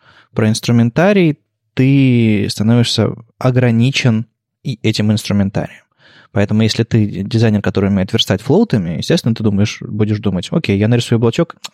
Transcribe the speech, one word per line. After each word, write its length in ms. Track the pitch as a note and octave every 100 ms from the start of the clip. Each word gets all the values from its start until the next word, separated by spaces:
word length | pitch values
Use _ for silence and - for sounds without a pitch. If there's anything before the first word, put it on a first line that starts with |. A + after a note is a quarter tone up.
| _ - _
про 160 | - A2
инструментарий, 880 | A2 - A#2+ A#2 C3 F3+ G3+ E3+ D3 _ _ _
ты 760 | - C3 C#3 C3 B2 A2+ G#2+ G2+
становишься 640 | - G#2+ A#2+ A2+ - G#2 - - _
ограничен 880 | C3 B2 B2 A2+ A#2+ C3+ C#3 A2 A#2 _ _ _
и 140 | - B2+
этим 280 | A2+ A2 G#2+
инструментарием. 680 | G#2+ - G2+ G2 - - - _ _ _ - _
Поэтому, 280 | - G2+ G#2+
если 220 | A2 -
ты 400 | A2+ A2+ G#2 -
дизайнер, 380 | G2+ A2+ A#2 G#2
который 280 | G2 F#2+ G2
умеет 220 | G2 F#2+
верстать 300 | A2 - G2+
флоутами, 560 | - D#3 A3+ A#2 E2+ D#2
естественно, 360 | - F3 -
ты 100 | A2+
думаешь, 360 | G#2+ G2 G#2 -
будешь 380 | - G#2+ G#2 G#2
думать: 300 | G2+ F2+ -
«Окей, 260 | - - G2
я 100 | G#2+
нарисую 300 | A#2+ - A#2
блочок, 380 | A#2 - E3+ - -